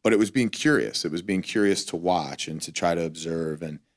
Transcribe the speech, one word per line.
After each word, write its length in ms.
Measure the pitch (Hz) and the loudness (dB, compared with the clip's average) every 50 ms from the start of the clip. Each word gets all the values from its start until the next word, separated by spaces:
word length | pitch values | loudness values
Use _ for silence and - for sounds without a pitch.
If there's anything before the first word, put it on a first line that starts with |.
| - | 0
but 100 | 113 113 | 2 4
it 60 | 135 | 4
was 120 | 165 101 | 4 2
being 200 | - 135 123 107 | 2 0 0 0
curious. 540 | - - - 156 147 117 60 52 - - - | 0 0 2 4 4 4 2 0 -4 -4 -4
It 60 | 82 | -4
was 100 | 76 85 87 | -4 -4 -4
being 200 | 104 98 92 90 | -2 -2 -2 -2
curious 420 | - - 110 104 101 98 90 - | -2 0 4 4 4 4 2 0
to 100 | - - | -4 -6
watch 520 | 85 85 90 90 87 76 71 69 - - - | -2 0 2 2 2 0 -2 -6 -8 -8 -8
and 140 | 78 76 - | -8 -8 -8
to 80 | - 78 | -8 -6
try 220 | - - 85 85 | -2 0 2 2
to 80 | 85 85 | 2 0
observe. 560 | 80 78 82 80 82 82 82 82 80 78 76 | -4 -4 -6 -6 -4 -4 -2 -2 -4 -4 -6
And, 200 | 82 80 76 73 _ _ _ | -8 -10 -10 -12 _ _ _